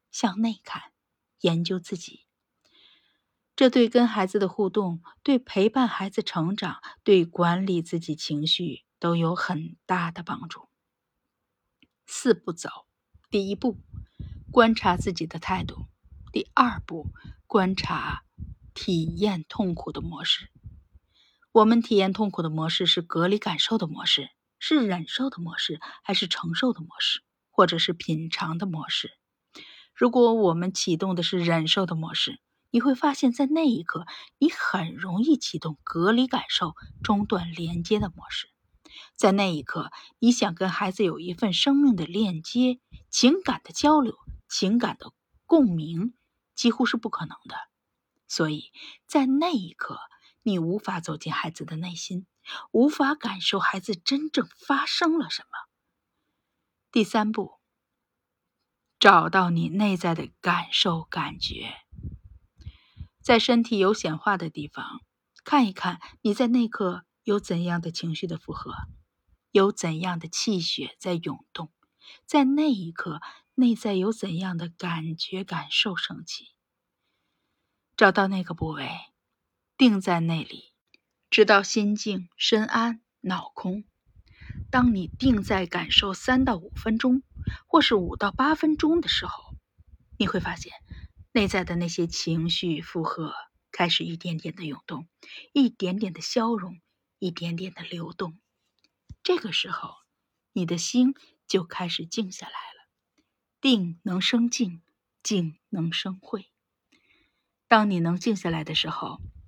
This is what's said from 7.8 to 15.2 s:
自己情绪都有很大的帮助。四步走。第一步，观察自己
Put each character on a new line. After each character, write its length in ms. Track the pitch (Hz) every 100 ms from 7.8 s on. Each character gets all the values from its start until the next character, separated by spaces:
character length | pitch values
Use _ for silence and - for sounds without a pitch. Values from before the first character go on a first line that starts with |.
自 180 | 165 170
己 160 | 165
情 320 | 156 - 147 151
绪 380 | - 175 127 _ _
都 180 | 170 170
有 180 | 165
很 420 | 180 - 180 165 - -
大 240 | 185 170
的 120 | 170
帮 240 | 170 - 165
助。 180 | - - _ _ _ _ _ _ _ _ _ _ _ _ _ -
四 280 | - -
步 180 | - -
走。 160 | 170 - - - _ _ _ _
第 180 | 208 196
一 60 |
步， 260 | 202 254 196 - - - - - - -
观 220 | - 226
察 240 | 220 202 180
自 120 | -
己 120 | 175